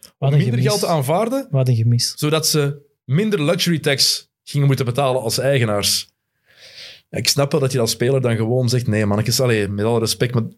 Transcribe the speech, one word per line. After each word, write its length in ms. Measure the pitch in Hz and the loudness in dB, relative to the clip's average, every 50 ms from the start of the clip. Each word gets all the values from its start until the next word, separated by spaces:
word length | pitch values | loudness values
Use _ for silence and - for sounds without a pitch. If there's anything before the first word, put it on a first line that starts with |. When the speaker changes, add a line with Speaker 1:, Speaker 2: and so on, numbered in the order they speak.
| - - _ | -20 -20 _
Speaker 1:
Wat 140 | - 139 139 | -4 -2 2
een 60 | 147 | 2
Speaker 2:
minder 160 | 143 185 - - | 2 2 2 0
Speaker 1:
gemis. 120 | 240 123 - | 0 0 0
Speaker 2:
geld 100 | 208 202 | 0 0
te 80 | 214 | 0
aanvaarden, 600 | - 170 151 131 127 160 185 226 233 262 277 269 - | 0 0 0 0 0 0 0 0 0 -2 -4 -4 -2
Speaker 1:
Wat 160 | 143 131 131 | 0 0 2
een 80 | 127 123 | 2 2
gemis. 380 | 113 113 120 120 120 - - - | 2 4 2 2 2 0 -2 -4
Speaker 2:
zodat 320 | - 147 151 156 156 156 | -4 -2 0 0 0 0
ze 340 | - - 151 143 143 147 - _ _ _ _ _ | 0 0 0 0 -2 -4 -6 _ _ _ _ _
minder 380 | - 135 165 220 220 202 170 147 | -2 0 0 0 0 0 0 0
luxury 360 | 147 190 180 - 175 170 143 | 0 0 0 0 0 0 0
tax 500 | - 151 139 127 - - - - - _ _ _ - | 0 0 0 2 0 0 -2 -4 -8 _ _ _ -14
gingen 240 | - - 143 143 | -6 -2 2 2
moeten 180 | 143 139 131 131 | 2 2 2 0
betalen 360 | 120 117 - 143 131 127 131 | -2 -2 0 0 0 0 0
als 160 | 110 113 - | -2 -2 -2
eigenaars. 720 | - 123 131 143 131 117 107 104 101 95 - - - - _ _ _ _ _ _ _ _ _ _ - - - - - - - - - _ - | -2 0 0 2 2 0 0 0 0 0 -2 -2 -2 -6 _ _ _ _ _ _ _ _ _ _ -20 -20 -20 -20 -20 -18 -18 -20 -20 _ -10
Ja, 80 | - | -8
ik 100 | - 113 | -4 -2
snap 240 | - - 139 139 143 | -2 0 0 0 0
wel 100 | - 156 | 2 0
dat 100 | 135 131 | 0 0
je 80 | 131 127 | 0 0
als 120 | 113 110 | 0 -2
speler 300 | - - 120 139 135 135 | -2 -2 0 0 0 0
dan 140 | 123 120 117 | 0 0 0
gewoon 340 | 107 113 113 123 127 127 117 | 0 0 0 0 0 0 2
zegt, 180 | 123 123 123 | 0 0 0
"Nee, 180 | - 104 107 107 | 0 0 0 2
mannetjes, 340 | 101 101 107 113 123 110 - | 2 0 0 0 0 0 0
allee, 280 | 131 123 113 107 101 | 2 2 2 2 0
met 180 | 95 98 101 104 | -2 -2 -2 0
alle 140 | 113 120 117 | 0 2 0
respect, 340 | 113 110 - - 135 120 123 | 0 -2 -2 -2 -2 0 0
maar 100 | 117 110 - - | -2 -2 -4 -10